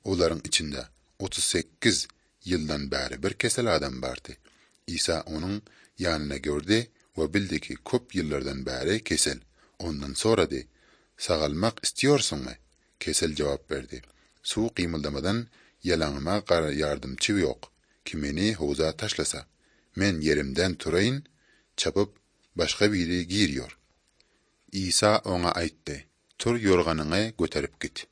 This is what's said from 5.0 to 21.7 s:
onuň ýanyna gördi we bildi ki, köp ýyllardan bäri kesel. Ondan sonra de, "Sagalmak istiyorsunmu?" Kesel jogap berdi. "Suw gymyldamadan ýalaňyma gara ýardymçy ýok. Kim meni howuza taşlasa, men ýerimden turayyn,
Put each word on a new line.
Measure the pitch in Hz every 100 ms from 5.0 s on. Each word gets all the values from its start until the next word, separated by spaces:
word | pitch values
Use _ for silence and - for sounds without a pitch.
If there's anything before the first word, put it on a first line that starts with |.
| - 80
onuň | 78 78 90 104 - - _ -
ýanyna | 87 78 73 69
gördi | 69 73 82 110 120 _ _
we | - 78
bildi | 98 101 80
ki, | -
köp | - - 123 -
ýyllardan | 92 78 71 71 67 65
bäri | 64 80 110
kesel. | - 85 - - - _ _ _
Ondan | 85 73 71
sonra | 69 110 110 80
de, | 67 - _ _ _ _ -
"Sagalmak | - 80 76 76 113 -
istiyorsunmu?" | - - 131 143 - 71 64 - _ _ _ _
Kesel | - 76 82 73
jogap | 71 71 -
berdi. | 71 64 65 - _ _ _
"Suw | - - 113 -
gymyldamadan | 87 80 73 71 85 113 120 _ _ _
ýalaňyma | 90 82 78 69 76 101 -
gara | 85 76
ýardymçy | 71 76 73 67 65 - 101
ýok. | 76 - - _ _ _
Kim | - 80
meni | 71 76 104
howuza | 98 73 71 80 78
taşlasa, | 107 - 71 - - _ _ _ _ -
men | 98 82
ýerimden | 78 73 71 67 92 85
turayyn, | - 85 110 135 - _ _ _ _